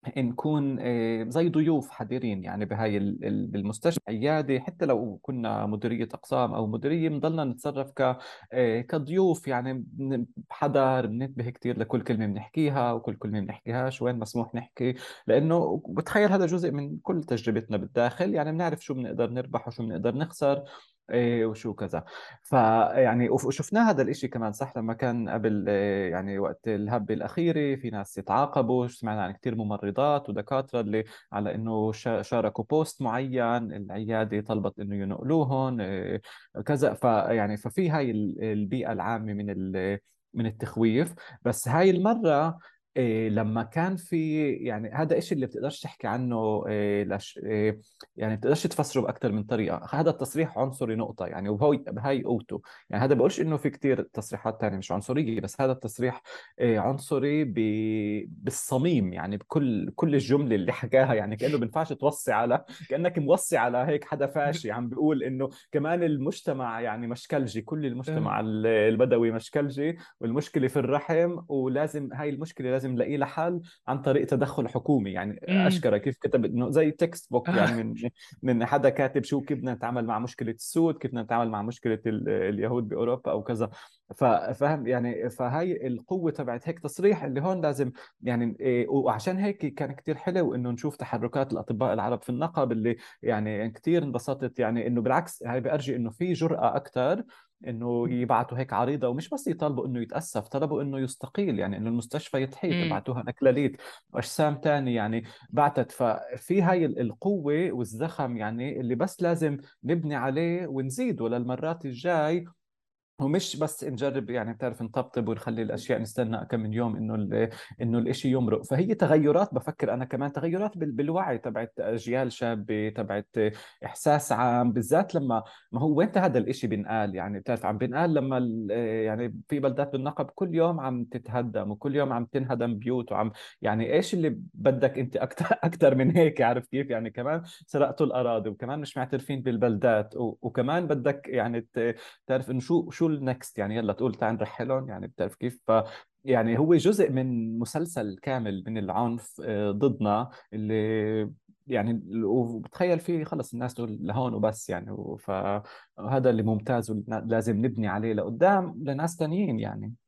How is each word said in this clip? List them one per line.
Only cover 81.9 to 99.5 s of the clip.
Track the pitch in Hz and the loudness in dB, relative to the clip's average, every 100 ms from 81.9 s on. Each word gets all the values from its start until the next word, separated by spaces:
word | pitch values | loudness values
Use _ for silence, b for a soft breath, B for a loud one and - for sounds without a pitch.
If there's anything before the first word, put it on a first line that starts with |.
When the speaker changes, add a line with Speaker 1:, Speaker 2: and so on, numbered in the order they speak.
| 110 117 | 0 0
Speaker 1:
ال-، | 107 - | -2 0
اليهود | 101 92 104 107 123 110 | 0 0 0 0 0 -2
بأوروبا | 107 117 127 - | -2 0 0 0
أو | 139 | -2
كذا. | - 113 110 B B B _ - | -2 -2 -4 B B B _ 2
ف-، | 131 | 4
فاهم | 98 80 131 143 156 117 | 4 2 0 0 0 0
يعني، | 127 120 120 120 | 0 0 -2 -4
فهاي | - 123 143 180 175 131 | -2 -2 0 -2 -2 -4
القوة | 120 - 185 165 | -6 -4 -2 -2
تبعت | 151 127 120 - | -2 -4 -6 -6
هيك | 165 | -8
تصريح | 147 - 190 185 | -8 2 4 4
اللي | 143 135 | 0 -2
هون | 165 185 | 0 0
لازم | 156 135 131 127 B _ | 0 2 -2 -2 B _
يعني، | 120 120 120 - | -2 0 0 0
إيه، | 131 123 120 | 2 2 4
وعشان | 139 127 110 185 185 | 2 2 0 0 0
هيك | 202 202 151 139 | 0 0 -4 -4
كان | 139 | -6
كتير | 135 - 151 | -6 -6 -4
حلو | - 185 156 123 | 0 0 0 0
إنه | 123 | -2
نشوف | 120 151 - | -2 -4 -6
تحركات | 131 120 113 143 139 | -6 -4 -2 0 0
الأطباء | - - 113 123 | -2 -2 0 2
العرب | 95 107 120 | 2 0 -2
في | - | -2
النقب | 127 165 170 131 | -2 -2 0 0
اللي | 113 110 117 B B | 2 0 -2 B B
يعني | 107 110 107 104 113 | -2 0 0 -2 -4
كتير | 113 - 170 | -4 0 2
انبسطت، | 147 120 - 135 127 - | 2 -4 -4 -4 -4 0
يعني | 117 117 117 | 0 2 0
إنه | 120 | 0
بالعكس | 120 139 170 - | 2 2 0 -10
هاي | 117 123 | -4 -2
بأرجي | 120 143 131 123 | 0 -2 -2 -2
إنه | 117 | -4
في | 110 180 | -4 -2
جرأة | 170 165 - 120 135 | 0 0 2 2 0
أكتر | - - 127 196 233 B B _ - | -4 0 0 0 -4 B B _ -10
إنه | 113 120 120 120 | -6 -2 0 0
يبعتوا | 123 120 120 123 120 | 0 2 2 2 -4
هيك | 131 | -2
عريضة، | 101 120 147 127 | 0 0 0 0
ومش | 127 165 | -2 -4
بس | 269 | -6
يطالبوا | 277 | -4